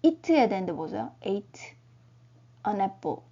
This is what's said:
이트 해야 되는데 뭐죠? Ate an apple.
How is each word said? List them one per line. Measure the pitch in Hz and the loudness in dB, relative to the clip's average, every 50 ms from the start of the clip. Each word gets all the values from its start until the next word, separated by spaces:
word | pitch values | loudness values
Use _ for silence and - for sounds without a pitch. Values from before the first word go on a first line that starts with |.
이트 | - 320 320 - - - 330 | 4 4 2 2 0 4 4
해야 | 302 240 208 | 6 6 4
되는데 | 202 190 185 180 165 | 2 -2 -4 -4 -4
뭐죠? | - 160 151 - - 233 - - _ - | -6 -6 -6 -6 -6 -8 -8 -10 _ -6
Ate | - 196 202 202 - - - - - - _ _ _ _ _ _ _ _ _ _ _ _ - _ _ _ _ _ | -4 -4 -4 -6 -10 -20 -20 -20 -20 -20 _ _ _ _ _ _ _ _ _ _ _ _ -20 _ _ _ _ _
an | 208 208 196 | -4 -2 0
apple. | 196 196 - - - 160 135 - - _ | -2 -2 -2 -6 -6 -6 -6 -6 -10 _